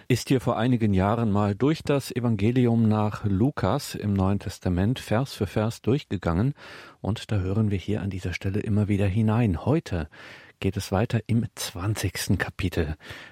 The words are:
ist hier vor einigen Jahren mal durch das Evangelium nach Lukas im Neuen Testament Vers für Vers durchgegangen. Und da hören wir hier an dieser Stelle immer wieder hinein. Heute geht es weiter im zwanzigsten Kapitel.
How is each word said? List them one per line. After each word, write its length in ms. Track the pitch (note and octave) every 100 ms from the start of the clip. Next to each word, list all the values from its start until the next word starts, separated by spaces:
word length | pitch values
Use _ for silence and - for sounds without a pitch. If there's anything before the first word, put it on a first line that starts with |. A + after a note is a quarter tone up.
| -
ist 220 | A#2+ -
hier 120 | C3+
vor 160 | B2 A2+
einigen 380 | A#2 B2 A2 F#2+
Jahren 360 | G2 A#2 A#2
mal 220 | G2+ G#2
durch 300 | G2+ C3+ D#3+
das 280 | - C#3+ -
Evangelium 760 | - A#2+ A2 G2+ B2 A#2+ A#2 A2
nach 340 | G#2+ G#2+ G2+
Lukas 720 | G#2+ F#2+ B2+ - F#2+ C3 -
im 200 | - G#2
Neuen 260 | G2 F#2+ G2+
Testament 580 | - - - F2 G2 C3
Vers 380 | - B2+ C3+ -
für 100 | G2+
Vers 380 | - G#2+ -
durchgegangen. 720 | - C#3 - G2 E2+ E2+ B2 - - - - -
Und 300 | - G2+ -
da 60 | G#2
hören 320 | F#2 G2+ A2
wir 80 | G2+
hier 240 | - G2+
an 80 | G2+
dieser 240 | F#2+ F#2
Stelle 260 | E2 G2+ G2+
immer 280 | - G2+ G2+
wieder 200 | G#2 G2+
hinein. 560 | G2 A2 A2 A#2+ E2+
Heute 460 | - D3+ - F2 D2 - - - - -
geht 180 | F#2+ F#2+
es 140 | -
weiter 300 | F#2+ A2 A2+ -
im 220 | A2+ A#2 -
zwanzigsten 840 | - - G2+ G#2+ G2 - - F#2+
Kapitel. 580 | - - F#2 - D#2 D2+ - - -